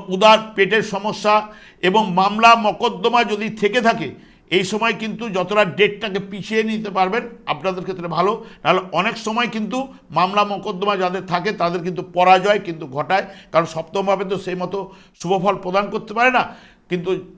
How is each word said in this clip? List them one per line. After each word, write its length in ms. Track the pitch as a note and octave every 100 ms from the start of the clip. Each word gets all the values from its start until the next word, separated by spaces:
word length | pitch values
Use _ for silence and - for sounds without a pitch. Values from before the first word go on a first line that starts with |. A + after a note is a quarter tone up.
| F#3+
উদার 320 | F#3 G#3+ G#3+ - -
পেটের 280 | F#3+ G#3+ G#3+
সমস্যা 540 | G3 G#3 - G#3+ G#3+ G#3+ - - _
এবং 200 | F3+ G#3 G3 F3
মামলা 360 | F#3+ G#3+ A#3 A3+
মকদ্দমা 680 | G#3 - A#3 F#3 A3+ A#3+
যদি 240 | A3 G#3 A3
থেকে 320 | A3 G#3 B3
থাকে, 280 | A3+ A3 C#3+ - - _ _
এই 140 | F3
সময় 300 | F#3 G#3 A3+
কিন্তু 360 | G3 A3 G3+ A#3
যতটা 360 | F#3 F3+ G#3 G3+
ডেটটাকে 540 | D#3 G#3 - A3 F#3+
পিছিয়ে 420 | F#3+ G3 F3+ A3
নিতে 260 | A3 G#3+ G#3+
পারবেন 340 | F#3 F#3 A3+ A#3+ - -
আপনাদের 380 | D3 F3+ F#3
ক্ষেত্রে 240 | E3+ F3+ E3+
ভালো। 240 | D#3+ F#3+ A3 - -
নাহলে 180 | C#3+ F#3 F#3
অনেক 240 | D#3 G#3 -
সময় 300 | A3 A3 A#3+
কিন্তু 300 | A3 G#3+ B3+ C4 - _
মামলা 320 | D3+ F#3 G#3
মকদ্দমা 520 | G3+ G3 G#3+ F#3 G3+ G3+
যাদের 280 | F3+ F#3 F#3
থাকে 260 | F3 F#3+
তাদের 300 | G#3+ E3+ F3+
কিন্তু 180 | E3+ F3+ F3+ F3+
পরাজয় 440 | F3+ F#3 G3 G#3
কিন্তু 260 | F3 D#3+ D3+
ঘটায়, 380 | C3+ D3+ F#3+ G3+ - -
কারণ 140 | D#3 E3
সপ্তমভাবে 600 | D#3+ D#3+ G3 G3 F#3+ F#3+
তো 100 | F#3+
সেই 180 | - F3+
মতো 220 | F3+ G3 F#3 - - _
শুভফল 360 | E3+ F#3+ F#3+ F#3+
প্রদান 300 | F3+ F#3+ G3+
করতে 240 | G#3+ G#3+
পারে 180 | A3 B3
না। 120 | B3 E3 - - _ _
কিন্তু 220 | F3 F3+ F#3 -